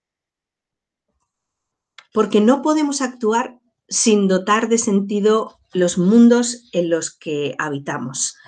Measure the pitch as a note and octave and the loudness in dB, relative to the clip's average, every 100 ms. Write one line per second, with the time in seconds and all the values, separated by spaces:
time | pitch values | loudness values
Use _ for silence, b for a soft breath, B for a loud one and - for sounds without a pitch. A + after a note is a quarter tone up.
0 | _ _ _ _ _ _ _ _ _ _ | _ _ _ _ _ _ _ _ _ _
1 | _ _ _ _ _ _ _ _ _ _ | _ _ _ _ _ _ _ _ _ _
2 | - G#3+ G#3+ G#3+ G#3+ C#4 D4+ D#4 D4 C#4 | -8 -2 0 2 4 2 0 0 -2 -4
3 | B3+ - G#3+ A3+ B3+ - _ _ - - | -6 -4 -2 -2 -4 -10 _ _ -10 -2
4 | A#3 G#3 G3 F#3 F#3+ G#3 A3+ A#3 A#3 G3+ | 2 2 2 0 0 0 0 -2 0 -2
5 | G3 G#3 G#3 A3 - _ _ F#3 F3 F3+ | -2 -2 0 0 -2 _ _ -2 -2 0
6 | F3 A#3 A#3 A#3+ A#3+ - _ F3+ F3 E3 | 2 6 6 6 0 -8 _ -4 -2 -2
7 | D#3 - - D3 C#3+ - D#3 C#3 C#3+ C#3+ | -4 -12 -8 -6 -6 -6 -8 -8 -8 -10
8 | B2 C#3 - - | -10 -8 -10 -12